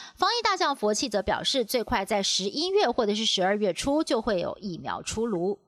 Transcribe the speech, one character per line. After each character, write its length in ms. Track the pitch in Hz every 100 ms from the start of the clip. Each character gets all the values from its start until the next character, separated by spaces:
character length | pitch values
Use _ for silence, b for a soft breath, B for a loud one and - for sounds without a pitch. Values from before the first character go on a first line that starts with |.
| B
防 160 | - 370
疫 120 | 480
大 140 | 427 381
将 180 | 330
佛 200 | 269 208
气 160 | 208 269
则 120 | 202
表 200 | 190 151
示， 200 | - 269
最 220 | 220 247
快 220 | 214 233 190
在 160 | 208
十 220 | 196 -
一 240 | 196 277 349
月 220 | 392 302
或 140 | 240
者 100 | 214
是 120 | 214 220
十 180 | 208
二 100 | 185
月 200 | 208 208
初 280 | 165 277 294
就 200 | 320 254
会 180 | 226 185
有 160 | - -
疫 180 | 208 160
苗 240 | 131 87
出 240 | - 220 233
炉。 320 | 180 180 -